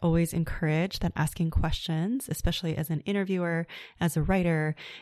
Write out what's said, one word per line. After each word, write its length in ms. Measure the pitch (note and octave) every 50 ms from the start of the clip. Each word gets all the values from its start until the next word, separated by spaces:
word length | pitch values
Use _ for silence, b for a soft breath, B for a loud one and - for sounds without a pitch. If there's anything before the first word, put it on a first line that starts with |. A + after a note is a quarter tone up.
always 320 | - E3+ E3 E3+ E3+ E3 -
encourage 640 | E3 E3 - - - F3 D3+ D#3 D#3+ F3 F#3+ - -
that 160 | - E3 -
asking 340 | - D#3 D#3 - - E3+ D#3+
questions, 800 | - - - D#3+ - - - - D#3+ D#3+ E3+ G3+ B3 C4+ - -
especially 480 | - - - F3 E3 - - D#3+ D#3
as 140 | - D#3 -
an 100 | D#3+ C#3+ -
interviewer, 600 | G3 G3+ G3+ G3 F#3 F#3+ F3+ F3 E3+ E3 E3 E3 B B B B B B B
as 180 | F3 E3+ - D#3+
a 40 |
writer, 520 | D3 - F#3+ F#3+ F3 E3+ E3 D#3 D#3 D#3 D3+ B B B B B